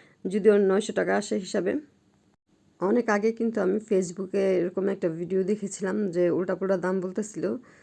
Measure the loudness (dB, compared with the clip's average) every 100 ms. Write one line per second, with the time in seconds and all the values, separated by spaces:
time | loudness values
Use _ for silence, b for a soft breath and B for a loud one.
0 | b b -4 2 6 6 6 2 0 -2
1 | 0 0 0 -4 -2 -2 -2 -2 -6 _
2 | _ _ _ _ _ _ _ -4 0 2
3 | 2 2 2 0 -2 0 0 0 0 0
4 | 0 -6 -4 0 2 2 0 -2 -2 -2
5 | -2 -4 -2 -2 0 -2 -4 -6 -4 -2
6 | -2 2 2 2 0 -2 0 0 0 -2
7 | -4 -6 -8 -6 -4 -6 b b